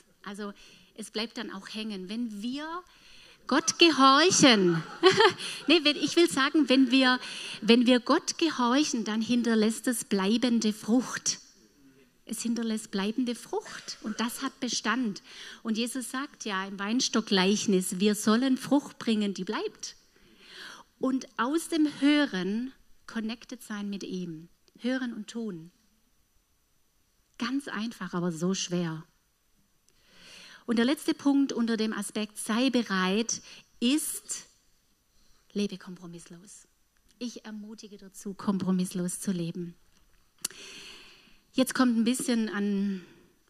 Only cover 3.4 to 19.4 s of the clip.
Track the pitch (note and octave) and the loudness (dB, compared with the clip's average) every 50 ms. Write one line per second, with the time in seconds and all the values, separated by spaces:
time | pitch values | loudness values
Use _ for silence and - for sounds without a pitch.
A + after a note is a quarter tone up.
3.4 | _ - B3 D4 - - - - E4+ E4+ D4+ B3+ C4+ C4+ C4+ C#4 D#4+ F#4 - - | _ 0 2 2 2 0 4 6 6 6 6 8 6 8 8 8 6 6 6 8
4.4 | - C4+ A#3 G#3 F#3 F3 E3+ E3 D#3 - - - - F#4 F#4 - A4+ G4+ - - | 8 8 8 8 6 4 2 2 -2 -6 -4 4 6 6 8 8 6 4 4 2
5.4 | - - - - - - D4+ F4 C#4 D4 D4 - C#4+ C#4+ - E4+ F4 D#4+ - C#4 | -4 -10 -10 -4 2 4 4 6 6 2 2 2 -2 0 4 4 4 4 4 2
6.4 | C4+ C#4+ - D#4+ D4 - B3+ C4 C4+ A#3+ A#3+ C4+ C4 B3+ B3+ B3 - - - - | 0 2 2 2 4 6 6 6 6 6 6 4 4 4 2 2 -2 -8 -12 -12
7.4 | - - - - - G3 A#3 B3 A#3+ A#3 B3+ B3 - - C4 F4 - - - - | -12 -12 -12 -2 4 6 6 6 8 6 4 4 4 2 2 2 2 -2 -4 -2
8.4 | E4+ D#4 C#4 - B3 A#3 A#3+ C#4 D4+ - - A#3+ G3+ G#3+ G#3+ A3 A3 A3 B3 B3 | -2 0 0 0 2 2 4 2 2 0 -2 -4 -4 -2 -2 -2 0 0 0 2
9.4 | A3+ A#3 A3+ A3 G#3 A3 A3+ - - C4 A#3+ - - - - G3 F#3+ G3 A3+ A#3+ | 2 2 4 4 4 2 2 0 -2 -4 -4 -4 -4 -2 -2 0 2 2 2 2
10.4 | A#3+ B3 A#3+ A3+ A3 G#3+ G#3 - - - A3 B3+ A#3 - - - - - - - | 2 2 2 2 2 0 -2 -2 -2 2 2 2 2 0 -6 -6 -4 -6 -6 -6
11.4 | - - _ _ _ _ _ _ _ - _ _ _ _ _ _ _ - A3+ - | -10 -20 _ _ _ _ _ _ _ -20 _ _ _ _ _ _ _ -12 -10 -6
12.4 | - A3+ A#3 A3+ A#3 A3+ A3 G#3+ - - - G3 F#3+ G#3 A3+ - B3+ A#3+ A#3+ A#3 | -4 -4 -4 -2 -2 -4 -4 -4 -6 -6 -4 -4 -2 -2 -2 -2 -2 -2 -4 -6
13.4 | - - - G#4 - - - - - - - - - A#3 G#3 - A3 A#3+ - - | -8 -8 -6 -6 -6 -8 -12 -14 -12 -14 -14 -10 -10 -8 -6 -4 -4 -4 -4 -6
14.4 | C4+ C4+ - _ - A#3+ - - - A3+ G#3+ B3+ B3+ G#3+ F3+ - - - - - | -8 -10 -8 _ -6 -6 -6 -4 -2 -2 -2 0 -2 -2 -4 -6 -12 -18 -20 -20
15.4 | - - - - - A3+ A3 G#3 A#3 B3 - C4+ A#3+ - - C4 C#4 - - - | -18 -18 -18 -10 -6 -4 -2 -2 -2 -4 -4 -8 -8 -6 -6 -8 -8 -8 -12 -12
16.4 | - A3+ G3+ F#3 F#3+ G3 G3+ F#3 G3 G3+ A3+ B3+ - - - A#3 G#3+ - G#3 F#3+ | -8 -6 -4 -4 -4 -6 -8 -8 -4 -2 0 0 0 0 0 -2 0 2 2 4
17.4 | F3+ F#3+ G#3 G3+ - - G3 F#3 F#3 - G3+ F3+ G3+ G#3 G#3 G#3 - A3 G#3+ A#3 | 4 4 2 2 2 2 2 2 2 0 -2 0 2 2 2 2 2 2 2 4
18.4 | C4 C4+ C4 B3+ - - C4 D4 C#4+ - - - - - A3+ G#3+ G#3 G3+ F#3 - | 4 2 0 0 0 2 2 2 2 -2 -8 -8 -4 -2 0 0 0 -2 -4 -4